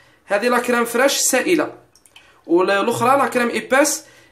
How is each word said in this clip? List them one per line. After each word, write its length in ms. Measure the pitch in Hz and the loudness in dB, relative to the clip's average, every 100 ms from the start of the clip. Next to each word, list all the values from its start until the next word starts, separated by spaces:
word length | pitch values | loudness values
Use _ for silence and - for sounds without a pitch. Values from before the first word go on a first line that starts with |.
| _ _ - | _ _ -4
هذه 220 | 202 240 | -2 0
لا 100 | 240 | 0
كريم 260 | 240 240 | 0 -2
فريش 280 | 233 233 277 | 0 0 0
سائلة، 600 | 285 - 254 190 165 143 - - _ _ - _ _ - | 0 0 0 0 0 -2 -8 -20 _ _ -20 _ _ 0
والاخرى 720 | 170 185 196 220 233 233 277 | 2 2 0 0 0 2 2
لا 80 | 254 | 0
كريم 220 | 247 233 | -2 -2
ايباس 540 | 220 - 262 294 - - - _ | -4 -2 0 0 -2 -10 -20 _